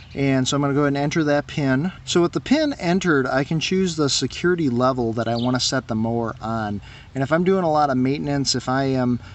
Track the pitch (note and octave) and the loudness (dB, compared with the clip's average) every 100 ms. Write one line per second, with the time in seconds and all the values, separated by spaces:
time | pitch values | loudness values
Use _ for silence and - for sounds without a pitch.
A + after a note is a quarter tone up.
0 | - - C#3 C3+ B2+ C#3+ C#3+ C#3 D3 C#3 | -12 -2 0 2 0 0 0 2 2 0
1 | D3 E3 D3+ D3 C#3+ - C3+ C3 F3 - | 0 0 2 0 0 -2 0 2 0 -6
2 | - F3 F3 E3 - C#4+ D4+ C4+ F3 F3+ | -2 2 2 0 0 2 2 -2 0 0
3 | F3+ D3 C3 C3 D3 E3 - F#3+ F#3 D#3+ | 4 2 2 0 0 -2 0 0 0 0
4 | C#3+ - C3 - F3 F3+ D3 A#2+ B2+ B2+ | 0 0 -4 -2 0 2 2 2 2 2
5 | A2+ A2+ A2+ A#2 B2 B2+ - C3+ - A2 | 0 -2 -2 -2 0 0 0 -2 -2 -2
6 | A2+ A#2 A2+ - A2 A2+ G#2+ G#2 - - | -2 -2 -4 -6 -6 -4 -4 -6 -10 -18
7 | - C3 C3+ D#3+ F3+ F#3+ F3 D3+ D3 B2+ | -12 -6 0 2 2 2 2 2 2 2
8 | B2+ D3 D3 C#3+ C3+ B2+ B2 C3 C#3 C3 | 0 0 -2 -2 -2 -2 -2 0 0 2
9 | B2 A#2+ - | 0 0 -4